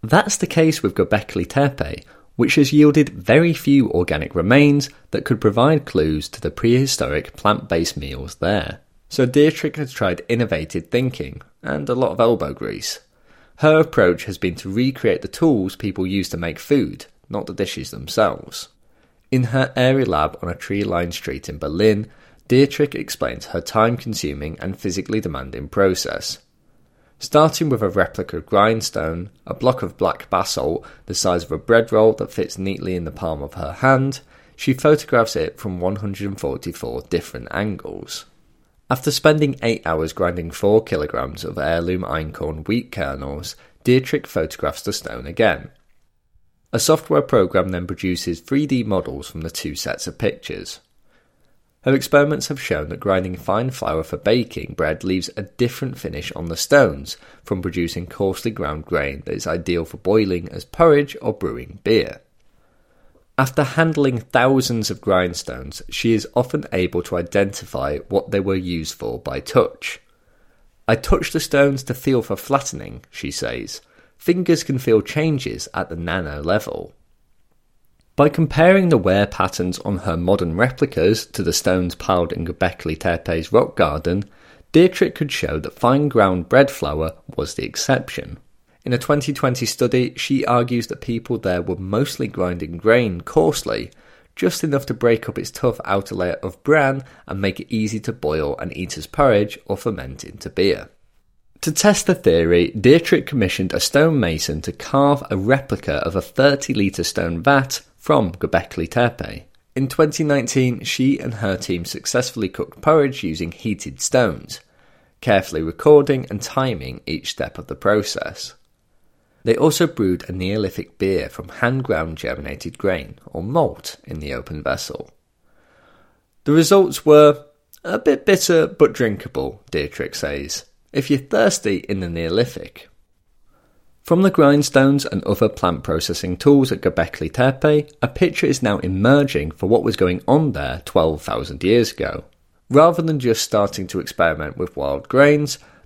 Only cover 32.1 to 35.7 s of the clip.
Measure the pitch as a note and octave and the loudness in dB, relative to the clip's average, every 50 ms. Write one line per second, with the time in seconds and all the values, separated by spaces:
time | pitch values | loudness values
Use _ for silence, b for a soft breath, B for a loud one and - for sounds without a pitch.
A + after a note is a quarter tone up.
32.1 | G#2+ - G2+ - - - - - - - F#2+ F#2+ G2 - - F#2 F#2 F2+ E2+ D#2+ | 4 2 -4 -8 -4 -6 -6 -6 -6 -8 -6 -6 -6 -6 -6 -6 -4 -4 -6 -8
33.1 | - - F#2+ E2 D#2 D2 C#2+ C#2+ - - D2+ C#2+ - - - C3 C3+ C3 C3+ C#3 | -10 -6 -6 -6 -6 -6 -8 -12 -10 -10 -10 -10 -6 0 2 4 4 4 2 -2
34.1 | C3 - b b b b b b b b - - C3 C3 - D3+ D3+ D3 - - | -4 -8 b b b b b b b b -2 -2 -2 2 4 4 4 4 2 0
35.1 | - A#2+ A2+ - - - D#2+ - - - - G#2 | 2 2 2 2 0 -4 -4 -4 -6 -8 -8 -8